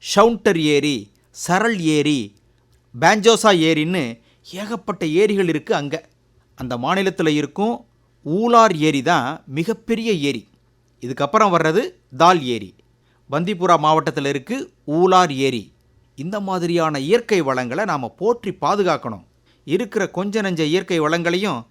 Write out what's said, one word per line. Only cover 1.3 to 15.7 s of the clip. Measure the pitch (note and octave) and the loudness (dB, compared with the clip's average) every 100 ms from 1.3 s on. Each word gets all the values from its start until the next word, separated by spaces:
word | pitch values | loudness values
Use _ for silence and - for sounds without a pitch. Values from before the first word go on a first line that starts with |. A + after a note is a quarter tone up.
| - | -12
சரள் | - F#3 A3+ G#3+ D#3+ | -2 0 0 0 0
ஏரி, | D3+ D3 C#3+ G2+ _ _ _ _ _ _ A#2+ | 2 2 -2 -4 _ _ _ _ _ _ 2
பேஞ்சோசா | D#3+ G#3+ G#3+ A3+ G#3+ F#3 | 2 4 4 4 4 4
ஏரின்னு | D#3+ D#3 D#3 F#3 B2 A#2 _ _ - | 4 2 0 -2 -4 -8 _ _ -16
ஏகப்பட்ட | F3+ G#3 A3+ - F#3 D#3+ D#3+ | -14 -10 -10 -8 -6 -2 2
ஏரிகள் | G#3+ G3 F3+ | 2 2 0
இருக்கு | D#3 - F3+ | -2 -2 -4
அங்க. | C#3+ D#3 - _ _ _ _ - | -4 -10 -12 _ _ _ _ -14
அந்த | C3 A#2+ | -8 -4
மாநிலத்துல | C3 F#3 F#3+ F#3 D#3+ | -2 0 0 0 0
இருக்கும் | D3+ D3 - G#3+ B3 - _ _ _ C#3+ | 0 -2 -4 -4 -4 -12 _ _ _ -6
ஊலார் | F3+ A#3 A#3 A3 E3 | -2 4 6 4 4
ஏரி | D#3 C#3+ | 0 0
தான் | C3 E3+ B2 D#3+ - | 0 0 -2 -8 -10
மிகப்பெரிய | C3+ F3 A3 - A3+ A3+ F3+ | -6 -4 -6 -4 -4 -2 -2
ஏரி. | C#3 A#2+ - _ _ _ _ _ | -2 -4 -10 _ _ _ _ _
இதுக்கப்புறம் | B2 C3+ C#3+ G#3+ G#3 | -12 -4 0 2 2
வர்றது | E3+ D#3+ E3+ F4+ - _ C3 | 2 2 0 -2 -10 _ 4
தால் | E3 F3+ B2+ | 4 4 0
ஏரி. | A#2 F#2+ - _ _ _ _ _ | -6 -8 -18 _ _ _ _ _
பந்திபுரா | C#3 F3 F#3 F3+ E3 | -4 -4 -2 2 4
மாவட்டத்துல | D3+ D#3 D#3 D#3 C#3 | 4 0 0 -4 -4
இருக்கு | C#3 C3 C4 - _ - | -4 -6 -8 -8 _ -4
ஊலார் | D#3 F#3 F#3 F3 C3+ | 2 4 4 4 2
ஏரி. | C3+ A#2+ F#2+ | -2 -2 -10